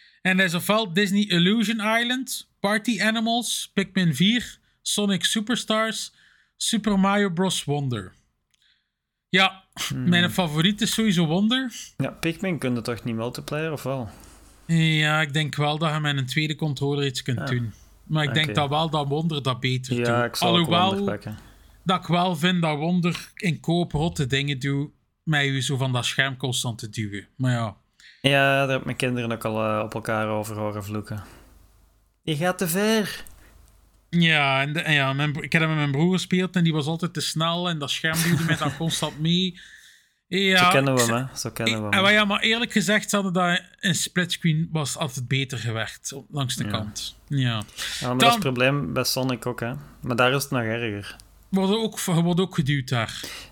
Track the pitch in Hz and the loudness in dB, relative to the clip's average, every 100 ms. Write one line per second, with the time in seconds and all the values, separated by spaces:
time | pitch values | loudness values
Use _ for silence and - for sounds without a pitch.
0 | _ _ 185 190 190 170 175 214 220 165 | _ _ 0 2 2 2 2 2 2 2
1 | 208 196 208 175 175 226 208 233 208 226 | 2 2 2 4 4 4 2 0 0 0
2 | 240 254 254 - - _ 196 214 214 208 | 0 -2 -4 -8 -12 _ 0 0 0 0
3 | 214 220 226 233 226 - - - 196 - | 0 0 0 0 -2 -6 -4 -4 -2 2
4 | 175 131 185 240 - - _ _ - - | 2 4 4 2 -2 -12 _ _ -4 0
5 | 208 190 - 226 214 240 - 220 220 214 | 0 0 0 0 -2 -2 0 0 0 -4
6 | - - _ _ _ - - 226 214 196 | -10 -14 _ _ _ -6 -2 0 2 4
7 | 190 202 202 165 185 175 - 143 139 117 | 4 4 2 0 0 0 -2 -2 -2 -4
8 | 92 - _ _ _ _ _ _ _ _ | -8 -16 _ _ _ _ _ _ _ _
9 | _ _ _ 180 190 - _ - - 131 | _ _ _ 2 4 0 _ -8 -6 0
10 | 127 175 175 - 175 151 180 208 226 - | 2 4 4 2 0 2 2 2 0 2
11 | 220 175 160 170 214 254 262 - - - | 2 4 4 4 2 2 -2 -8 -10 -6
12 | 135 - 165 165 190 160 131 120 113 113 | -6 -4 -4 -2 -4 -2 -2 -2 -4 -6
13 | 127 113 117 123 143 147 160 143 131 135 | -4 -4 -4 -8 -8 -6 -4 -6 -6 -6
14 | 110 - - - - - - 165 160 156 | -8 -14 -20 -20 -20 -14 0 2 4 4
15 | 151 156 156 143 151 127 147 151 160 156 | 4 2 0 -2 -2 0 0 0 0 0
16 | 151 139 127 156 151 156 156 135 139 143 | 0 -2 -2 -2 -2 -2 -4 -2 -2 0
17 | 139 131 - 123 143 123 113 - - _ | -2 -4 -4 -4 -2 -4 -4 -10 -20 _
18 | - 156 147 120 156 104 143 151 165 151 | -4 -2 0 0 0 0 0 0 0 0
19 | 139 147 165 151 131 127 127 127 127 120 | 0 0 -2 -2 -4 -2 -2 -2 -2 0
20 | 120 120 120 - 175 170 165 170 185 196 | 2 2 0 0 2 4 4 2 2 0
21 | 202 104 - 214 - - - - - 180 | -2 -4 -8 -14 -16 -20 -20 -8 -2 -2
22 | - 170 180 170 170 180 165 147 160 180 | 0 2 2 2 2 2 0 0 0 0
23 | 170 - - - 196 143 - 170 175 143 | 0 -2 -8 -6 -4 -2 0 0 0 0
24 | 165 170 135 135 143 143 139 139 143 - | 0 -2 0 0 0 -2 -2 -2 -4 -10
25 | _ _ - 151 139 135 127 135 135 123 | _ _ 0 2 2 0 0 0 0 0
26 | 113 - 135 127 135 123 127 107 107 104 | 0 0 0 0 -2 -2 -4 -6 -8 -8
27 | 104 98 - - 127 120 110 - _ _ | -6 -8 -10 -2 0 0 -2 -8 _ _
28 | - - 135 139 139 139 135 131 - 123 | -20 -2 2 4 4 4 2 -2 -4 -2
29 | 127 123 117 113 113 110 110 107 110 113 | -2 -2 -2 -4 -4 -2 0 -2 -2 -6
30 | 110 110 107 107 107 107 107 104 101 107 | -2 -2 -2 -2 -4 -6 -6 -6 -6 -8
31 | 101 107 92 - - - - _ _ _ | -6 -10 -12 -20 -20 -20 -20 _ _ _
32 | _ _ - 147 180 180 185 175 214 220 | _ _ -6 -2 -2 -2 -2 0 2 2
33 | 185 - - - - - - _ _ _ | 0 -6 -14 -20 -20 -20 -20 _ _ _
34 | _ 170 165 156 139 135 143 151 156 147 | _ 2 4 4 4 2 0 -2 2 2
35 | 135 135 147 143 143 165 160 156 147 135 | 2 0 -2 -2 0 2 2 2 0 2
36 | 170 185 - 180 185 180 165 156 143 165 | 2 2 0 0 0 2 2 2 -2 -2
37 | 170 165 135 156 165 170 180 160 139 - | -4 -4 -4 -2 -2 -2 -2 -4 -4 -2
38 | 165 165 165 156 165 160 151 - 165 - | -2 0 2 2 2 0 -2 -2 -4 -2
39 | 151 143 160 175 185 175 - - - - | -4 -2 2 2 0 -4 -16 -20 -20 -20
40 | _ _ _ 185 196 190 180 139 139 131 | _ _ _ 0 4 6 6 6 4 4
41 | 117 117 131 - 123 - 113 110 107 139 | 4 2 -2 -6 -6 -2 -2 -2 0 2
42 | 196 214 208 208 220 226 233 220 175 208 | 4 4 2 2 0 0 0 0 2 0
43 | 208 202 196 180 180 175 - - - 165 | 0 0 0 0 0 0 -4 -4 -2 0
44 | - - 175 - 170 156 165 160 135 - | -2 -2 -2 0 2 2 0 -2 -2 -4
45 | 117 131 120 135 135 123 110 110 107 - | -6 -6 -2 -2 -2 -4 -4 -4 -4 -8
46 | - 135 - 147 127 - 104 110 107 - | -12 -12 -8 -6 -4 -4 -4 -4 -6 -10
47 | - - - 143 127 113 104 - - - | -12 -12 -4 0 0 -2 -6 -10 -8 -6
48 | 131 123 135 233 139 123 127 143 - 131 | -2 2 2 2 -2 0 0 0 -2 -4
49 | 123 - 127 120 123 123 117 143 143 - | -2 -2 -4 -4 -6 -6 -6 -8 -12 -10
50 | 123 120 123 139 - 131 113 117 117 101 | -2 2 4 2 0 -2 -2 -2 -4 -6
51 | 101 - - - - 190 190 220 220 214 | -10 -16 -20 -20 -4 0 2 0 -2 -4
52 | - 165 170 175 185 - 135 147 127 123 | 0 2 2 2 0 0 0 -2 -2 -2
53 | 110 - - - - | -2 -6 -12 -14 -18